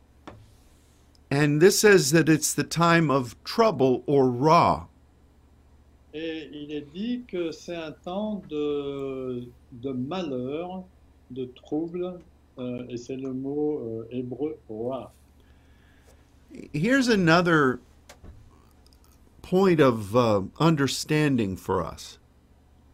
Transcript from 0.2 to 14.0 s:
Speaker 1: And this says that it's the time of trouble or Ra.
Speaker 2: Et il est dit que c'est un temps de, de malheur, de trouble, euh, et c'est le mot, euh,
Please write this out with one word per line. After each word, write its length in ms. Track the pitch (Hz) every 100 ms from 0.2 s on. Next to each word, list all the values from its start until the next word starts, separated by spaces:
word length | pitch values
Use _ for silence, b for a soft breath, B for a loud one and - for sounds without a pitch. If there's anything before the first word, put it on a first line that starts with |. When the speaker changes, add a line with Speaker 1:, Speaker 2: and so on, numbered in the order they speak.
| - - - _ _ _ _ _ _ _ -
Speaker 1:
And 300 | 143 147 147
this 180 | 180 208
says 300 | 214 190 139
that 180 | 160 151
it's 240 | 156 -
the 100 | -
time 460 | 143 160 170 170 156
of 260 | 135 123 -
trouble 580 | - - 220 147 131 123 -
or 220 | 139 131
Ra. 560 | 120 151 165 110 76 87 _ _ _ _ _ _ _ _ _ _ _ _
Speaker 2:
Et 360 | 151 165 160 139
il 180 | 147 147
est 200 | 151 139
dit 320 | 170 226 247 247
que 260 | 180 165
c'est 220 | 151 - 170
un 160 | 160
temps 500 | - - 185 214 202 -
de, 920 | 151 147 143 139 139 135 131 127 123 123 - _
de 200 | 123 135
malheur, 920 | 127 131 185 165 127 127 151 180 185 185 _ _ _ -
de 160 | 127 127
trouble, 720 | - - 151 170 175 180 180 - _ _ -
euh, 260 | 127 123 123
et 80 | 120
c'est 180 | 120 131
le 160 | 135
mot, 460 | 131 135 147 151 147
euh, 300 | 117 113